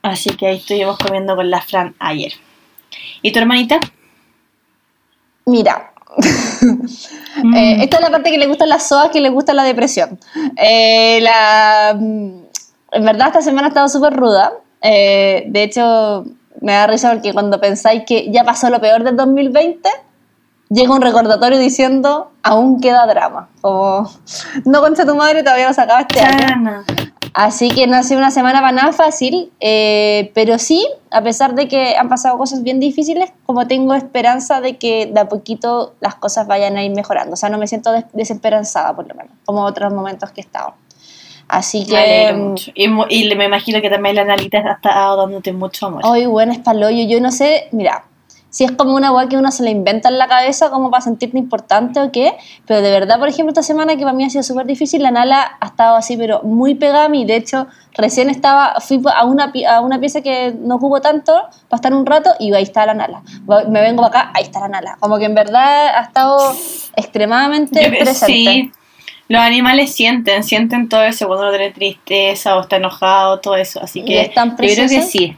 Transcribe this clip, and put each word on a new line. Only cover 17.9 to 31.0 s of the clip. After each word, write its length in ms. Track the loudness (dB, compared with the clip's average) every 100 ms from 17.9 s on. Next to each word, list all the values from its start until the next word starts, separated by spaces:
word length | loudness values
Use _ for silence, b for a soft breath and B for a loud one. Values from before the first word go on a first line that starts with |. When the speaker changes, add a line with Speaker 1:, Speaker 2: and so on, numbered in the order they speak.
| 0 0
Speaker 2:
que 240 | -2 0
ya 100 | 0
pasó 260 | 2 0 0
lo 100 | 2
peor 240 | 2 2
del 120 | 2 0
dos 80 | 2
mil 240 | 2 2
veinte, 400 | 2 0 -2 -4 -4 _ _ _ _ _ _ _
llega 240 | 0 2
un 80 | 4
recordatorio 560 | 4 2 2 2 2 2
diciendo, 720 | 2 2 2 2 0 -2 -6 _
"Aún 380 | 0 2 4 2
queda 260 | 4 4 4
drama". 440 | 2 0 -6 -16 _
Como, 500 | -2 0 0 -2 -6 -12 -18 B B -4
"No, 160 | 2 4
concha 240 | 4 2
tu 100 | 2
madre, 280 | 2 2 2
todavía 260 | 2 2 2
no 60 |
se 80 | 0
acaba 180 | 2 2
este 200 | 2 2
año". 180 | 2 4 0
Speaker 1:
Chana. 360 | 0 -4 -6 -8 -8 -8 _ -8
Speaker 2:
Así 340 | -2 0 0 0
que 180 | 2 2
no 100 | 2
ha 40 |
sido 140 | 2 2
una 120 | 2
semana 300 | 2 2 2
para 100 | 2
nada 200 | 2 0
fácil, 580 | 2 0 0 -4 -4 -6 _
eh, 680 | -2 0 2 0 0 0 -2
pero 240 | 0 0 0
sí, 300 | 0 0 0 -6